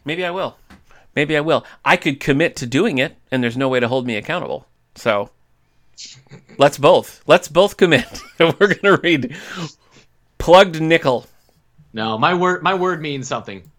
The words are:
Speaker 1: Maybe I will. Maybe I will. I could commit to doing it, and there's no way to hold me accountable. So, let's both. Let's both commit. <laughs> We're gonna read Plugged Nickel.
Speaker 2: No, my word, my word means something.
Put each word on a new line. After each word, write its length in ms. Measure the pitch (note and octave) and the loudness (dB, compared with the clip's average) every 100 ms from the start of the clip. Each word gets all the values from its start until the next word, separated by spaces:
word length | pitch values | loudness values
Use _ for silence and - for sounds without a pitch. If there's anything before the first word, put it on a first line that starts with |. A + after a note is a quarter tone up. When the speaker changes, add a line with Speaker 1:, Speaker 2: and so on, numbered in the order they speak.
Speaker 1:
Maybe 200 | C#3 E3 F3+ | -10 -6 -6
I 40 | |
will. 240 | F#3 F3+ - _ - _ - _ - | -6 -8 -10 _ -20 _ -20 _ -6
Maybe 200 | D3 D3+ | -2 -2
I 60 | |
will. 240 | D3+ C3+ - - | 0 -2 -4 -6
I 120 | C#3 F3+ | 0 0
could 220 | E3+ C#3 | 0 -4
commit 380 | - C#3 E3 - | -2 0 0 -4
to 100 | B2 | -4
doing 320 | C3 A3 C3+ | -2 0 0
it, 160 | D3 - - | -4 -6 -8
and 100 | C3 | -4
there's 160 | A#2+ A#2+ | -2 -2
no 120 | C3+ | -2
way 100 | B2+ | 0
to 80 | A#2 | 0
hold 180 | A#2+ B2 | -2 -4
me 120 | G#2+ | -6
accountable. 500 | G#2 E3+ C2 C#2+ - _ _ - | -6 -8 -6 -10 -12 _ _ -8
So, 340 | A#2 G#2 G2+ _ _ _ _ _ _ - - - _ - _ - | -2 -2 -2 _ _ _ _ _ _ -20 -20 -20 _ -20 _ 0
let's 200 | C#3+ - | 2 4
both. 460 | C#3 D#3+ - - - | 4 4 0 -6 2
Let's 220 | F3 - | 2 2
both 300 | D3+ G3 - | 2 2 2
commit. 440 | F3+ C#3 - - - | 2 2 0 -12 -8
<laughs> 100 | - | 0
We're 340 | E3 - G3+ F3 | 0 2 2 2
gonna 220 | G3+ F3+ | 2 2
read 320 | E3+ D#3 B2 - - F#3+ D#3+ - _ _ _ _ _ - | 2 0 -2 -10 -16 -14 -14 -16 _ _ _ _ _ -6
Plugged 440 | - F3 G3 D#3+ | 4 6 6 0
Nickel. 440 | D#3+ E3 C#3 A#2+ - _ _ _ _ _ _ | 0 0 0 -4 -6 _ _ _ _ _ _
Speaker 2:
No, 240 | A2 A2 A2 | -8 -6 -2
my 160 | D3+ | 0
word, 280 | F3+ F3+ F3+ | 0 0 0
my 100 | E3 | -2
word 280 | F#3+ F3+ E3+ | -2 -2 -4
means 280 | D3+ C#3 B2+ | -6 -8 -8
something. 340 | B2 G#2+ G2 - | -10 -10 -16 -18